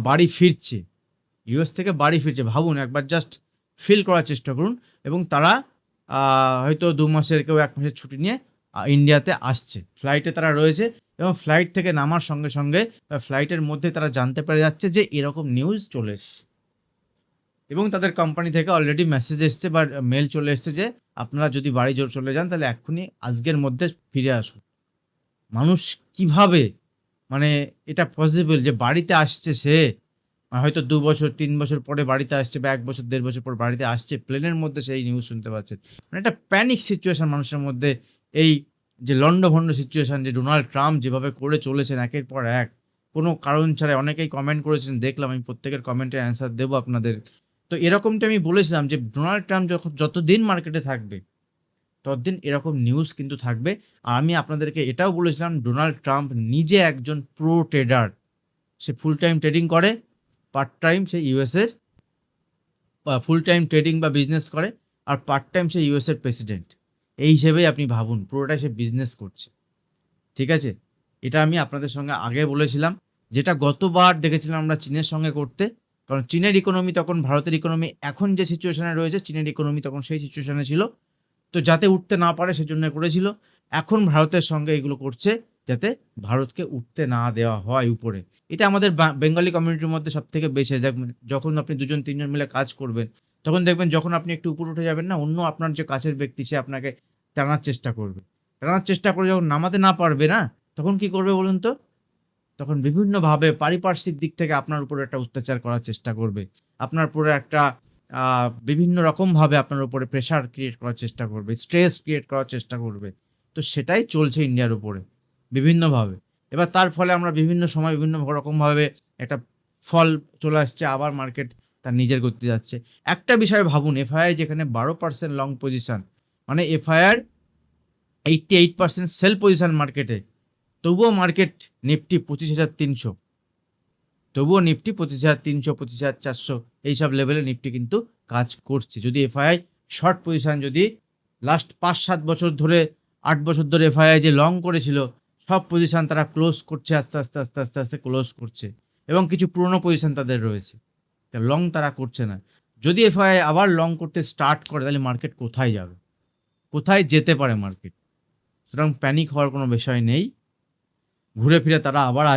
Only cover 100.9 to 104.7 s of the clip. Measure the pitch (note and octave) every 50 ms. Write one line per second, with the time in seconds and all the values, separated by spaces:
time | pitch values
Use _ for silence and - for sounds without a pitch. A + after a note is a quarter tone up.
100.9 | G3 F#3+ G#3 F#3+ F3+ F#3+ F#3 F#3+ F#3+ F#3 F#3 F#3+ F#3+ F3+ F#3+ A#3 C#4 - _ _
101.9 | _ _ _ _ _ _ _ _ _ _ _ _ _ - C#3 C#3+ D3+ C#3+ C3 D3
102.9 | D3 F#3+ G#3 G3 G3+ G3 E3 D#3 D3+ D3 D#3+ D#3 - - D3+ D#3 F3+ F3 F3+ F#3
103.9 | E3+ E3+ - F#3 D#3 C#3 D#3+ D#3 - - E3 D#3 D3+ C#3 C3+ -